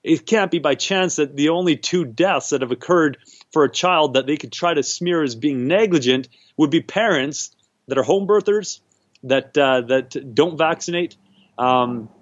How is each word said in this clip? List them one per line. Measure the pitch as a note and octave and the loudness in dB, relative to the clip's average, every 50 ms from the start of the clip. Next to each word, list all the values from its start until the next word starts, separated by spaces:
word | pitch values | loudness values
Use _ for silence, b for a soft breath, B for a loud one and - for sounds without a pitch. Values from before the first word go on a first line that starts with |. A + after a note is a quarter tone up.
| b | b
it | - E3 - - | 0 0 0 0
can't | - A3 G#3+ F#3+ F3+ | 0 0 0 2 0
be | F3 E3+ | -2 0
by | D3 D3 C3+ | 0 0 -2
chance | - - - G3 F#3 F#3 E3+ - | -2 -2 -2 0 0 0 0 0
that | D#3 D3 C3+ C#3 | -2 -2 -2 0
the | C3+ D3 D#3 | 0 0 0
only | E3 F3+ F3+ E3+ D3+ | 2 2 0 0 0
two | - - - F3 F3+ D#3 | 0 -2 -2 -2 -2 -2
deaths | A#2+ A2 C3 F3 G3 E3+ C3+ - - | -2 0 0 2 2 2 0 -2 -2
that | D3 B2+ | -2 -2
have | C3 A#2+ | -2 -4
occurred | B2 - - - F3+ E3+ D#3+ C#3+ C3 b b b b b b _ | -4 -6 0 2 2 4 4 2 0 b b b b b b _
for | - D#3 C#3+ | 2 2 2
a | B2+ | 2
child | - - F3+ F3+ F3+ D#3+ D3+ C#3 B2+ | 2 0 0 2 2 2 2 2 2
that | C3+ C3 | 0 0
they | C3+ D3+ | 0 -4
could | D3+ - A#2+ | -6 -6 -12
try | - - F3 E3+ E3 | -8 -4 -2 0 0
to | C#3+ B2+ | 0 -2
smear | - - - F3 F3+ F3 E3 D3+ | -4 -6 -4 -2 0 0 0 0
as | B2+ A2+ | -2 -4
being | A2+ C3+ D3+ C#3 B2 B2 | -4 -4 -2 -2 -2 0
negligent | C#3+ F3 G#3 A3+ G3 F3 D3+ A#2+ B2+ C3 C3 C3 b b b b b b | 0 2 2 2 2 2 2 2 2 0 0 -2 b b b b b b
would | - D#3+ C#3+ | 0 0 2
be | D#3 D#3+ | 2 0
parents | - - - G3 A3+ G#3+ F3 C3+ C3 D3+ C#3+ - - - _ _ _ _ _ _ _ | -2 -2 -2 -2 0 0 0 0 -2 -4 -6 -10 -12 -12 _ _ _ _ _ _ _
that | - B2+ | -2 -2
are | C3+ B2+ | -2 2
home | C#3 F#3 G3 G3 | 2 0 0 2
birthers, | F#3 G#3 G#3 G3 G#3 G#3 G#3+ F#3 - - - _ _ _ _ _ _ _ _ - | 2 2 2 2 2 0 0 -2 -6 -12 -14 _ _ _ _ _ _ _ _ -2
that, | B2 C3+ C3+ C3 - - | 0 0 0 0 -2 0
uh, | D3 C#3+ C3+ C3 B2+ | 2 2 4 2 2
that | A#2+ A#2+ C3 C3 B2+ - - C#3 C#3+ C3 A2 | 2 0 0 0 0 -4 -10 -12 -12 -2 2
don't | C#3 D#3 F3+ D#3+ | 2 2 2 0
vaccinate, | C#3+ D#3+ D#3+ E3+ E3 - F3 E3+ F3 F3 - - _ b b b b b b b | 0 0 -2 -2 -4 -6 -4 -4 -4 -4 -6 -8 _ b b b b b b b
um, | - B2 B2+ B2+ B2+ B2 A#2+ B2 A#2 G#2+ - - _ | -2 0 2 2 2 2 -2 -4 -6 -10 -12 -18 _